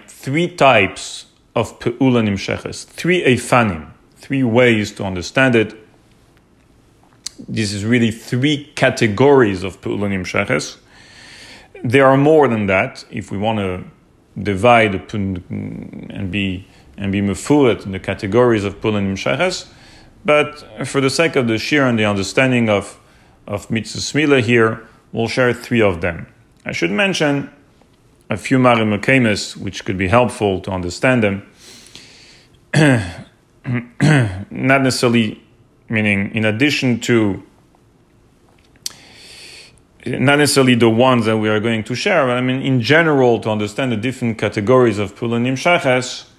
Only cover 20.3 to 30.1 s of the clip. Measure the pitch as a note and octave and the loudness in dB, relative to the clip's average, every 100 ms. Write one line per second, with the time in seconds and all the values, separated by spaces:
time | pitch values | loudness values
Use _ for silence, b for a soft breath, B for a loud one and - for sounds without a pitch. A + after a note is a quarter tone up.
20.3 | D3+ D3 - - - C#3 C#3 C3+ - E3 | -2 -2 -6 -18 -12 -6 -2 -2 0 0
21.3 | D#3 A#2 A2+ - D3+ C3 A2+ G#2+ G2+ F#2+ | 0 -2 -2 -2 0 0 0 -2 -2 -4
22.3 | - C3 B2 A2+ G2+ - - b b b | 0 0 2 2 0 -2 -14 b b b
23.3 | b - G2+ - A2+ G#2 A2+ - C#3+ D3+ | b -10 -10 -6 -6 -6 -10 -6 -2 2
24.3 | C3+ A#2 A#2+ A2 A2+ B B B A#2 A2+ | 2 4 4 2 -2 B B B -6 -4
25.3 | - B2 A#2+ - A#2+ G2+ F2 F2 E2 - | 0 0 -2 -2 0 2 0 -4 -6 -12
26.3 | _ _ _ - A2 E3+ G#3 G3 E3+ D3+ | _ _ _ -10 -4 -2 0 -2 0 0
27.3 | C#3 C#3 - _ _ _ _ _ _ - | -2 -6 -16 _ _ _ _ _ _ -10
28.3 | G2+ - C3 B2 A#2 G#2+ G#2 - C3+ A#2 | -8 -2 2 4 4 2 -2 0 2 2
29.3 | G2 - - G#2 - - F#2+ F#2 | -2 -6 -10 -12 -10 -8 -4 0